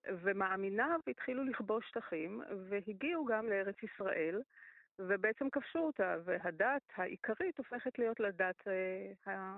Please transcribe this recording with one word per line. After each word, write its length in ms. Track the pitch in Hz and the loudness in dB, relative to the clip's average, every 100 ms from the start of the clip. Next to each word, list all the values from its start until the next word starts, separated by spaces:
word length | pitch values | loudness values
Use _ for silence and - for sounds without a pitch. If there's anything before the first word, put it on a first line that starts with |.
| - | -6
ומאמיניו 920 | 185 185 196 190 190 196 208 277 339 - | -2 0 2 2 2 0 2 4 2 0
התחילו 380 | - - 254 | -4 -2 0
לכבוש 400 | 269 262 208 220 - | 0 -2 0 0 0
שטחים, 540 | 233 - 160 165 220 - 196 185 | -6 -4 -4 -2 -6 -6 -8 -2
והגיעו 560 | 202 208 196 277 339 | -4 -2 -2 0 0
גם 220 | 262 220 226 | 2 2 2
לארץ 300 | 196 196 - | 2 0 -4
ישראל, 600 | 220 - 190 - 160 196 269 - - - - - | -8 -4 0 2 2 0 -4 -12 -20 -20 -20 -10
ובעצם 520 | 185 196 214 220 269 | 0 2 4 2 0
כבשו 280 | 285 - 330 | 0 -2 0
אותה, 380 | 320 - 185 165 | 0 2 2 2
והדת 580 | 175 180 180 165 226 277 _ - | 0 0 0 2 2 2 _ -4
העיקרית 600 | 180 185 - 220 370 302 | -2 -2 -2 0 0 -2
הופכת 400 | - 240 254 - | -6 -4 -4 0
להיות 220 | 233 226 | 0 2
לדת, 480 | 208 175 185 185 208 | 0 2 0 0 0
אה, 440 | 185 185 185 196 196 196 190 190 | 0 0 -2 -6 -10 -6 -6 -6